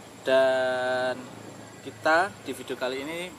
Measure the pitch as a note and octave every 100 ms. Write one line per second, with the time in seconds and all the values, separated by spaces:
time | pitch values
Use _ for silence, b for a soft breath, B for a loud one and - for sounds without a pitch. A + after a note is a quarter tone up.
0 | - - C3 C3 C3 C3 B2+ B2+ B2+ B2+
1 | B2+ B2+ B2 - G#2+ - - - C#3 -
2 | D#3 E3 G3 - - B2+ B2+ B2 B2+ C3+
3 | D3 E3+ F3+